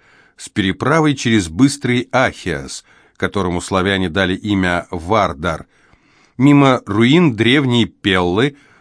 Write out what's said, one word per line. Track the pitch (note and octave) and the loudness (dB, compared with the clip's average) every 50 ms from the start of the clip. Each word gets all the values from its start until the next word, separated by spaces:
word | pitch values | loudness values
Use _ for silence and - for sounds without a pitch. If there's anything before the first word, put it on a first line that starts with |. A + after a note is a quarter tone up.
| _ _ _ _ _ _ _ - | _ _ _ _ _ _ _ -20
с | - - | -20 -8
переправой | - - G2+ F#2+ F2+ - - B2 D3+ E3 D#3 D3+ C#3+ | -4 -2 -2 -2 -2 -2 -2 0 0 2 2 0 -2
через | C3 - A#2+ A2+ A2 F2+ D#2+ | -2 -2 0 0 0 0 -2
быстрый | D#2 F2 C3 C#3 C#3 - - B2+ A#2+ B2 B2+ - | 0 2 2 2 2 -2 -4 -2 -2 -2 -4 -2
Ахиас, | - - C3 G2+ - - - F#2 D#2+ C#2 C2+ C2 - - - _ _ _ _ _ _ - | -2 -2 0 -2 -4 -6 -6 -6 -6 -6 -8 -12 -14 -16 -18 _ _ _ _ _ _ -6
которому | - F#2 - G#2 F#2+ F2+ E2+ F2 | -6 -4 -4 -4 -2 -2 -2 -4
славяне | E2 - G2+ F#2+ F2+ G2 G2 F#2+ F#2+ F2+ | -4 -2 -2 -2 0 0 0 0 -2 -2
дали | D#2 G2 F#2+ F2+ F#2 | -2 -2 -2 -2 -2
имя | F#2 - G#2+ G2+ G2 F#2+ F2+ F2 F2 E2 - | -4 -4 -2 -2 0 0 0 -2 -2 -4 -6
Вардар, | - F2 D#2 F2 G#2+ A2 G2 E2+ D#2 C#2 D#2 F2 D#2+ D2+ - - _ _ _ _ _ _ _ _ _ _ _ _ _ - | -10 -10 -4 -2 0 0 0 0 -2 -4 -6 -6 -6 -6 -10 -16 _ _ _ _ _ _ _ _ _ _ _ _ _ 2
мимо | B2+ C#3+ D3 C#3+ C#3+ C3+ B2+ A#2+ - | 4 4 6 6 6 4 2 0 -2
руин | - G2 G#2 A#2 B2 C#3+ F3 F3+ D3+ A#2 | -2 0 2 4 4 4 4 4 2 2
древней | G2+ A2+ A#2 B2+ D3+ C#3 B2+ A#2+ A#2+ A2 | 0 0 2 2 2 2 2 0 0 0
Пеллы, | F#2 - _ - G2+ F#2+ F#2 F2+ F2 F2 G2+ B2 D3 C#3+ _ _ _ _ _ | -2 -4 _ -2 0 0 0 0 0 0 0 0 -2 -4 _ _ _ _ _